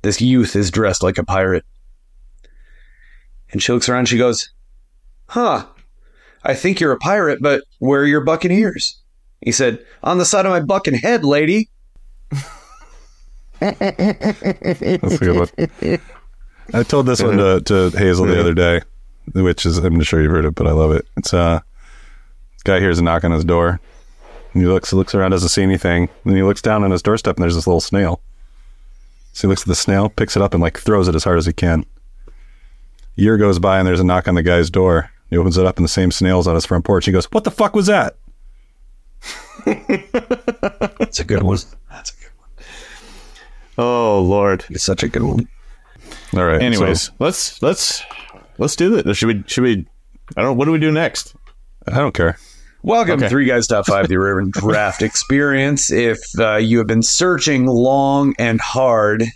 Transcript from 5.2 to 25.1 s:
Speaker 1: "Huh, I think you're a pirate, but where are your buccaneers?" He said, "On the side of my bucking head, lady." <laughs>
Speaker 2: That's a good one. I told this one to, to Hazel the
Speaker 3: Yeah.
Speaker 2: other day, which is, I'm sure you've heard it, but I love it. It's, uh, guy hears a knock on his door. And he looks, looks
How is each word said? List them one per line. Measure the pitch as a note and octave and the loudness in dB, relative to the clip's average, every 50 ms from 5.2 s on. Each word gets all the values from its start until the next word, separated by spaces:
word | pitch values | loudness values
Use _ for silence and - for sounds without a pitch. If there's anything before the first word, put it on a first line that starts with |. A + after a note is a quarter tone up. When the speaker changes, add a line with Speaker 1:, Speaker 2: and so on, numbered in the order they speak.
| - - | -20 -8
Speaker 1:
"Huh, | - A#3+ A#3+ A3 D3+ G#2+ - - - - - _ _ _ _ _ _ _ _ _ _ _ - | -4 -2 -2 0 -2 -4 -6 -10 -20 -20 -20 _ _ _ _ _ _ _ _ _ _ _ -4
I | - C3+ | -4 -4
think | B2 - F#3 G3 - | -2 -2 -2 -2 0
you're | E3 D3+ E3+ | 0 0 0
a | F#3 | 0
pirate, | - D#3+ G3 G#3 F#3 D3+ C#3 - B2 | 0 -2 0 0 0 0 -2 0 0
but | D3 C#3 C#3 - _ _ _ | 0 0 0 -2 _ _ _
where | - C3 C#3 C#3 C#3+ | -2 0 2 2 2
are | |
your | D3 C#3+ D3+ C3 | 2 2 2 2
buccaneers?" | D3+ D#3+ D#3+ - F3+ F3 G3+ A3 G3+ - - - - - - _ _ _ _ _ - _ _ | 0 -2 0 0 0 2 2 2 0 -2 -4 -8 -8 -8 -10 _ _ _ _ _ -20 _ _
He | - A#2+ A#2 | -6 -4 -2
said, | - C#3 B2 A2 - - - - _ - | 0 0 0 0 -2 -12 -20 -20 _ -4
"On | - F3 F3+ | -2 0 0
the | F3+ | 0
side | - - G#3 F#3+ | 2 2 2 2
of | F#3+ F#3 | 2 0
my | F3 | 0
bucking | D#3 C#3 G3 G3 - F3 C#3 | 0 0 -2 -2 0 -2 -2
head, | - - G3+ A#3+ A#3 D3+ | 0 0 0 0 0 2
lady." | C#3 C#3+ D3 D#3 D3+ - G#3+ A3 _ _ _ - - _ - - - - - - - | 2 2 2 2 2 0 0 -2 _ _ _ -20 -20 _ -20 -20 -20 -20 -20 -16 -10
<laughs> | - C#3 C#3 - - - - - - - - - - - - - _ _ - - - - - - - - | -10 -10 -10 -12 -20 -20 -20 -20 -20 -20 -20 -20 -20 -20 -20 -20 _ _ -20 -20 -20 -20 -20 -20 -10 -6
Speaker 2:
That's | - G3+ G#3 - G#3 | -4 -4 -4 -2 -4
a | G3 - - F3+ G#3 A3 - - G#3+ G#3+ - - - G3 - - - A#2+ - - - F#3 F3 - - - - | -4 -2 0 -2 -2 -2 -2 -4 -4 -4 -2 -4 -6 -6 -4 -4 -6 -4 -4 -2 -2 -2 -2 0 -2 -2 0
good | - F2+ F2 | 0 0 2
one. | F2+ F2 - - - - - - - - D#2 - - - - - - - - - - - - _ _ - - - | 0 0 -2 -2 -6 -6 -6 -6 -6 -4 -4 -4 -4 -6 -12 -20 -20 -20 -20 -20 -20 -20 -20 _ _ -16 -4 -2
I | A2+ A#2 | -2 0
told | - - C#3+ C3+ | 2 2 0 2
this | B2+ B2+ A2 A#2+ | 2 0 0 0
one | A#2 G#2 G2+ | 0 2 2
to, | G2+ F#2+ F#2+ F2+ D2+ | 4 4 2 2 2
to | - G#2+ F#2+ F#2 F2+ | 2 2 2 2 2
Hazel | E2 G2 G2+ F#2+ F2 F2 F#2 | 0 2 2 2 2 2 2
the | F2 F2+ | 2 2
Speaker 3:
Yeah. | F2 | 2
Speaker 2:
other | E2+ F2 E2+ | 2 2 2
day, | E2+ F2 F2 E2+ E2+ - - - - - - - - - - - | 2 2 2 2 0 -2 -6 -20 -20 -20 -20 -20 -20 -18 -8 -2
which | F#2 F#2+ F2+ E2+ - - | 0 0 0 0 0 -2
is, | F2 E2 E2+ | -2 0 0
I'm | D#2+ F#2 E2 E2 D2+ | 0 2 2 2 0
sure | - - E2 D#2 | 2 2 2 2
you've | D2+ | 2
heard | E2 E2 D#2 | 2 2 0
it, | D2+ D2+ | 0 -2
but | - - D#2+ | -2 -2 0
I | D#2 | 2
love | D#2 D#2+ D#2 D#2 | 2 2 2 2
it. | - - - - | 0 -2 -6 -10
It's, | - C#2 - - | -10 -6 -2 0
uh, | F2+ E2+ E2+ E2 E2 - - - - - - - - - - - - - - - - - - _ - - | 0 2 2 0 -2 -4 -8 -20 -20 -20 -20 -20 -20 -20 -20 -20 -20 -20 -20 -20 -20 -20 -20 _ -8 -2
guy | - F#2+ F#2 | 0 0 2
hears | G2 F#2+ E2+ E2 | 2 2 2 2
a | E2+ | 0
knock | E2+ E2 E2+ D#2+ | 0 0 0 0
on | E2+ E2+ | 0 0
his | D#2 D#2+ | 0 0
door. | E2+ F2 E2+ E2+ E2+ F2 E2+ - - - - - - - - - - - - - - - | 0 2 2 2 0 -2 -4 -8 -16 -20 -20 -20 -20 -20 -20 -20 -20 -20 -20 -20 -6 -2
And | F#2 F2+ | 0 2
he | F2 | 2
looks, | F#2+ F#2 - - - | 2 0 0 0 0
looks | F#2+ F#2+ - | 0 0 0